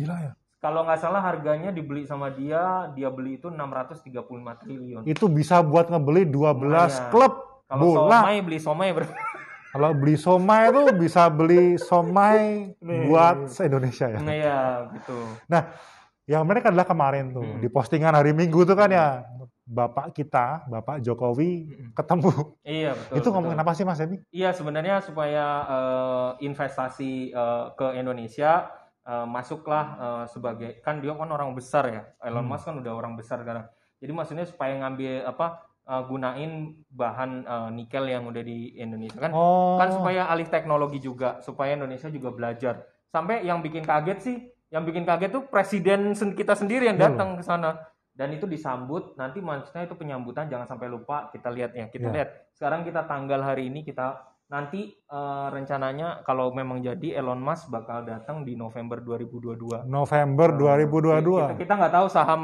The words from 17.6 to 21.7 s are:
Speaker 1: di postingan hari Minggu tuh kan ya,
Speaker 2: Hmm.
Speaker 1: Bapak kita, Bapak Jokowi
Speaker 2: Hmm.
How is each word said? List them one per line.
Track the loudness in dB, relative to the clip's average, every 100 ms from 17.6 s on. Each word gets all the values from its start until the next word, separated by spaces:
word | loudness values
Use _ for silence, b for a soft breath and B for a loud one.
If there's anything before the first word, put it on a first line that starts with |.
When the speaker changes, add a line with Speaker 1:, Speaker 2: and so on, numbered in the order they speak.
Speaker 1:
di | -2
postingan | 0 2 2 6
hari | 6 6
Minggu | 4 4 6
tuh | 6
kan | 8 6
ya, | 6 4 2
Speaker 2:
Hmm. | -8 -16 -18 _
Speaker 1:
Bapak | -8 -2 -2 -2 -6
kita, | -6 -2 0 0 -2
Bapak | -8 -8 -6 -4
Jokowi | -2 0 0 2 0 -2
Speaker 2:
Hmm. | -8